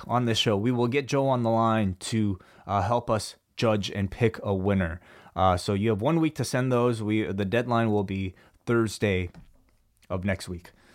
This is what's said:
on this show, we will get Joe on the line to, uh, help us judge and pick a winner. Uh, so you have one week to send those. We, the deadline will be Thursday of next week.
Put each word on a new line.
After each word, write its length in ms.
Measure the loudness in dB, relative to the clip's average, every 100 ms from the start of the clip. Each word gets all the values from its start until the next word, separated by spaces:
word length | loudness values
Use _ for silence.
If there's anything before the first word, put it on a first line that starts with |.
| -4
on 180 | 0 2
this 140 | 0
show, 180 | 2 2
we 140 | 2
will 160 | 0 0
get 200 | 0 0
Joe 200 | 0 0
on 160 | 0
the 80 | 2
line 440 | 2 2 2 0 -2
to, 400 | -4 0 0 -2 -8 -18 -4
uh, 160 | 0
help 300 | 2 0 0
us 240 | -2 -2 -12 _ -2
judge 360 | 2 2 0
and 180 | -4 -4
pick 300 | 0 0 0
a 140 | -2 -2
winner. 440 | 2 2 0 -4 -14 -20 -10 0
Uh, 220 | 2 2
so 180 | 0 0
you 140 | 0
have 120 | 0
one 180 | 0 2
week 140 | 0 -2
to 80 |
send 280 | -4 -2 0
those. 320 | 2 2 0
We, 200 | -2 0
the 220 | 0 -2 -2
deadline 460 | 0 0 0 2
will 120 | 0
be 300 | -2 -4 -6 -8 -18 _ -2
Thursday 640 | 0 0 0 0 0 -2 -10 -20 -20 _ _ _ _ -8
of 160 | -6 -2
next 240 | -4 -6
week. 220 | -12 -14 -20 _